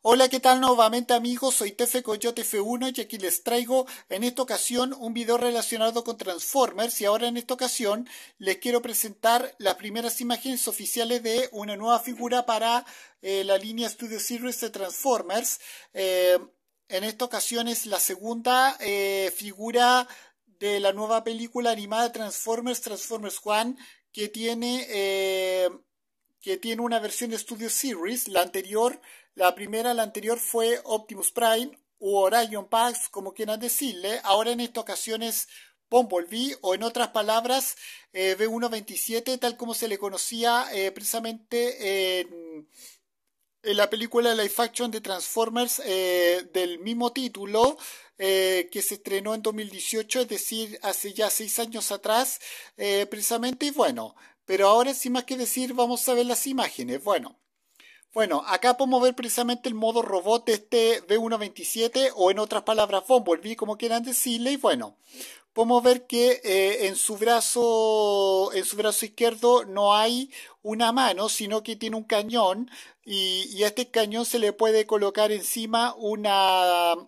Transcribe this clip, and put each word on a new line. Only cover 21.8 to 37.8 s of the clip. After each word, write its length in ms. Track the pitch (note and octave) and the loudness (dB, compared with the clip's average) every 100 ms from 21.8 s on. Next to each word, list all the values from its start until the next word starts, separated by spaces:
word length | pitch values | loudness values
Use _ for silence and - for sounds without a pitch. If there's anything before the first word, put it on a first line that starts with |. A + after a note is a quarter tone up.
| G3+ A3 A#3+ | -2 0 0
Transformers, 680 | A#3 G#3+ - - A3+ A#3+ A#3 | -2 -8 -8 -4 -4 -2 -6
Transformers 580 | - G3+ - A3+ G#3 - | -6 -10 -8 -8 -8 -8
One, 320 | G#3 G#3 A#3 B3+ - _ _ | -2 0 0 -6 -14 _ _
que 160 | - G#3 | -8 -8
tiene... 580 | A3 A3+ A#3 A#3+ B3 B3 | -4 -6 -4 -4 -4 -4
Eh, 760 | G#3 G3 G3 F#3+ F#3+ F#3 F#3 F3+ F#3 _ _ _ _ _ _ | -2 0 0 0 0 0 0 0 -2 _ _ _ _ _ _
que 160 | G3+ F#3+ | -8 -6
tiene 260 | A3+ A3+ | -4 -4
una 180 | A#3+ A3+ | -2 -2
versión 300 | G#3 - A#3 | -2 -6 -6
de 80 | A3+ | -8
Studio 300 | - A3+ A3+ | -10 -8 -4
Series. 600 | - C#4 G3 F3 B3 - | -4 -4 -4 -6 -4 -2
La 140 | F#3+ | 0
anterior, 580 | F3+ F#3+ F#3+ G#3 A#3+ C4+ - - _ | 0 -4 -4 0 0 -2 -20 -20 _
la 200 | - F3+ | 2 2
primera, 400 | - G3+ A3 A#3+ | 2 -8 -4 -2
la 80 | A#3 | -2
anterior 380 | G#3+ A3 G#3+ A#3 | -4 -4 -4 -4
fue 400 | - A#3 A3+ A#3 | -2 0 0 -2
Optimus 480 | - A3 G#3+ G3 F3+ | -2 -6 -6 -6 -4
Prime 480 | - A#3 A3+ B3+ - _ _ | 2 2 2 -2 -12 _ _
u 160 | G3 G3+ | 0 4
Orion 520 | F#3+ A3+ A3+ G#3+ F#3+ | 4 4 0 -4 -2
Pax, 400 | A3+ A#3+ A#3 - | 2 2 0 -8
como 260 | G3+ F#3+ | -8 -12
quieran 260 | F#3 G#3+ A3 | -8 -6 -4
decirle. 600 | A#3+ - C#4 F#3 F#3+ A#3+ | -4 -4 -4 -4 -6 -4
Ahora 260 | A3+ G3 A3+ | 2 2 2
en 80 | A#3+ | -2
esta 220 | A#3+ A#3 | -4 -8
ocasión 420 | A3 F#3+ - A3 | -8 -8 -6 -6
es 240 | A3+ A3 - - - _ _ | -4 -6 -8 -14 -20 _ _
Bumblebee, 680 | B3 A#3 F3+ E3+ A3 C4 C#4 | 2 4 -2 -4 -4 -6 -4
o 140 | F#3+ | -2
en 80 | F#3+ | -2
otras 260 | A3+ A#3 A3 | -2 -2 -2
palabras, 680 | A3 G#3 A3+ A#3+ C4 C4 - | 0 2 0 2 -2 -2 -8